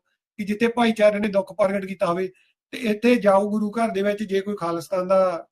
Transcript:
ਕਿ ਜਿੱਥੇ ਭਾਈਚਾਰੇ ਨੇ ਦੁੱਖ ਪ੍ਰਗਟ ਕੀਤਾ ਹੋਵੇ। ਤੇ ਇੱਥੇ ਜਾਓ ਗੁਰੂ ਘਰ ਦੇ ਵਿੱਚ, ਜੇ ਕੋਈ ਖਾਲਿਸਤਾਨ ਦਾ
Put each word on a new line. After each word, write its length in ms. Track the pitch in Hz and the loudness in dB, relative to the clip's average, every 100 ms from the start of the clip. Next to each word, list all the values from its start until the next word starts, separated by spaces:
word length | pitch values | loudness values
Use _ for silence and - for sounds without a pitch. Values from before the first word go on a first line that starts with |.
| _ _ _ _ | _ _ _ _
ਕਿ 80 | |
ਜਿੱਥੇ 240 | 196 208 233 | -6 0 0
ਭਾਈਚਾਰੇ 500 | 240 233 220 208 208 | 2 0 4 2 4
ਨੇ 100 | 214 | 0
ਦੁੱਖ 240 | 196 190 | -2 -4
ਪ੍ਰਗਟ 340 | 185 190 196 190 | 0 0 0 -6
ਕੀਤਾ 200 | 185 180 | -4 -2
ਹੋਵੇ। 260 | 180 185 _ _ _ _ | -2 -4 _ _ _ _
ਤੇ 80 | 269 | -8
ਇੱਥੇ 380 | 240 208 240 247 | -4 0 2 4
ਜਾਓ 340 | 202 196 208 | 4 4 2
ਗੁਰੂ 200 | 214 208 | -2 -2
ਘਰ 180 | 226 226 | -2 -2
ਦੇ 140 | 190 | 0
ਵਿੱਚ, 200 | 202 208 | -2 -2
ਜੇ 180 | 202 190 | -2 -2
ਕੋਈ 160 | 196 202 | -2 -6
ਖਾਲਿਸਤਾਨ 480 | 170 170 156 185 185 | -4 -6 -4 -4 2
ਦਾ 380 | 190 185 165 - | 2 2 -2 -6